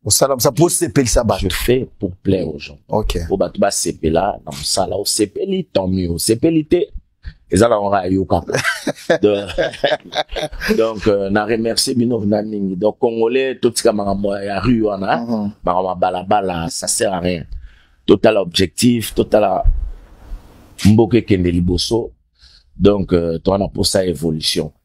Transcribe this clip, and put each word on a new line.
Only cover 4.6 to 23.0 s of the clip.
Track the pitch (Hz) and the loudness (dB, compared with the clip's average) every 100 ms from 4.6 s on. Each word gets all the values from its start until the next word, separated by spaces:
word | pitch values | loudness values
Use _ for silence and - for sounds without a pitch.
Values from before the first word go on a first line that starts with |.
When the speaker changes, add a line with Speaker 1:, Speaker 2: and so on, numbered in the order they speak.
| 73 - 87 95 | -4 -2 -2 -4
Speaker 2:
o | 101 | -4
sepeli, | - 104 - 190 190 - | -2 -2 -2 -4 -4 -2
tant | - 92 | -2 0
mieux. | 95 90 | -2 -2
O | 82 | -2
sepeli | - 113 165 165 151 | 0 2 2 0 2
te, | 175 - - _ _ - - _ | 0 0 -8 _ _ -18 -18 _
eza | 90 117 | 2 4
na | 107 | 4
nga | 101 101 90 | 2 0 0
yoka. | 95 95 92 - 131 - - | -2 0 -2 -2 -4 -4 -4
Speaker 1:
<laughs> | - - - 165 | -8 -8 -2 2
Speaker 2:
Donc, | 185 202 202 - 135 - - 151 - - - - 151 - - 220 | 2 2 -4 -4 -4 -2 -2 -2 -4 -6 -6 -6 -8 -8 -2 0
<laughs> | |
donc, | 113 110 107 | 0 0 0
euh, | 101 98 | 0 2
na | 104 104 | 0 0
remercier | 113 113 110 - 131 | 0 0 -2 -2 0
bino | 120 117 104 | 0 0 0
na | 104 | 0
mingi. | 107 104 98 92 | -2 -4 -4 0
Donc, | 107 - | -2 0
Congolais, | 123 113 113 131 135 123 | -2 0 0 0 -2 0
tout | 123 113 | 0 2
ce | |
que | 113 | 0
makambo | 104 101 98 101 101 | 2 -2 -2 -2 -4
ya | 101 98 | -4 -2
rue | 92 117 | 0 2
wana, | 104 98 98 120 117 | 2 -2 -2 -2 -2
Speaker 1:
Mhm. | 113 101 - | -4 -4 -4
Speaker 2:
makambo | 90 90 92 | -2 0 0
ya | 87 | 0
balabala, | 92 90 92 107 95 87 82 | 0 -2 0 0 0 -4 -6
ça | - 90 | -6 -6
sert | - 110 | -2 -2
à | 92 | 0
rien. | 90 87 - - - - _ _ - | -2 -4 -8 -12 -14 -20 _ _ 2
Total | 98 113 107 | 4 6 4
objectif, | 87 85 92 - 123 120 104 | 0 0 0 2 2 2 -2
total | - 104 110 104 92 - - - - - - - - - - - - 95 | -2 2 4 2 2 2 2 -4 -10 -20 -20 -14 -14 -14 -20 -20 0 4
mboka | 107 107 110 | 6 6 2
ekende | - 95 90 | 2 2 2
liboso. | 87 87 87 - 117 113 _ _ _ - - _ - | 2 0 -2 -2 -2 -4 _ _ _ -20 -20 _ 2
Donc, | 95 101 | 2 2